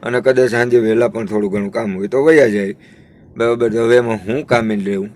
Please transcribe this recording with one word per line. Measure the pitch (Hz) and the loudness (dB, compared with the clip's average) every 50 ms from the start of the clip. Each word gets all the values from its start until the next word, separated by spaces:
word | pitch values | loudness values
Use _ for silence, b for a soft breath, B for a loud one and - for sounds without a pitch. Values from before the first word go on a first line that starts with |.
અને | - 117 120 123 | -6 -2 -2 0
કદાચ | 107 131 131 127 127 120 | 2 2 4 4 2 2
સાંજે | 107 120 120 123 120 123 | 2 0 0 2 2 2
વહેલા | 113 110 110 117 120 107 | 2 2 2 2 2 0
પણ | 107 113 113 | -2 -4 -6
થોડું | 95 107 107 104 98 | -4 -2 -2 -2 -2
ઘણું | 95 101 101 101 | -2 -4 -6 -4
કામ | - 117 113 104 95 | -6 -6 -4 -4 -6
હોય | 92 98 101 | -6 -6 -4
તો | 110 131 139 | -2 2 2
વયા | 160 160 151 135 | 4 4 4 4
જાય, | 117 101 104 98 98 101 b b b b b b b b b b b - | 4 2 -2 -4 -6 -8 b b b b b b b b b b b -6
બરાબર? | - 117 117 117 113 120 113 | -4 -2 -2 0 0 0 -2
તો | 107 117 117 | 0 0 2
હવે | 113 120 | 4 4
એમાં | 123 120 117 113 | 4 4 2 -4
હું | 104 92 101 113 143 156 | -6 -4 -6 -6 -6 -2
કામે | - 127 117 113 110 107 | -2 -2 0 0 -2 -2
લેવું? | 101 95 101 101 98 98 104 110 | -2 -2 -4 -4 -4 -6 -8 -12